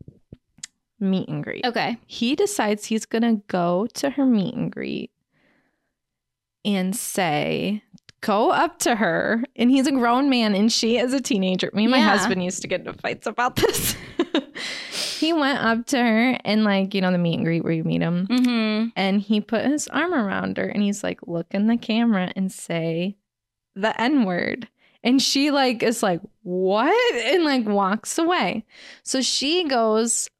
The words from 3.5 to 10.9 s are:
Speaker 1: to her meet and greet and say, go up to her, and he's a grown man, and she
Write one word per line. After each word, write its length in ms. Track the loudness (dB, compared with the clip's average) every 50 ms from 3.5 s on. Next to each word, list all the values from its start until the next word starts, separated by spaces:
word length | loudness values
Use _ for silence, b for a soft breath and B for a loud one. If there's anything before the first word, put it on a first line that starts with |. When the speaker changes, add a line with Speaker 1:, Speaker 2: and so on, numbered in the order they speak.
| -2 0 0 0 0 0 -2 -4 -4
Speaker 1:
to 160 | -4 -4 -4
her 140 | 0 0 2
meet 280 | 4 4 2 2 -2 -4
and 180 | -4 -6 -6
greet 380 | -6 -6 -6 -6 -6 -6 -8 -10 _ _ _ _ _ _ _ _ _ _ _ _ _ _ _ _ _ _ _ _ _ _ _ _ _ _ _ _ _ _ -2
and 300 | -2 0 0 0 -2 -2
say, 840 | -4 -6 -4 -2 0 0 0 0 0 0 0 -2 -2 -2 -2 -4 -6 -8 _ -20 -20 _ -20 _ _
go 300 | -2 0 2 2 2 2
up 280 | 2 2 0 0 -2 -2
to 160 | -2 0 0
her, 480 | 2 0 0 0 0 0 0 0 -2 -2 -4 _
and 160 | 0 2 4
he's 160 | 4 4 4
a 40 | 2
grown 380 | 2 2 2 2 2 2 2 2
man, 240 | 2 2 2 2 2
and 160 | 2 2 2
she 260 | 2 2 2 2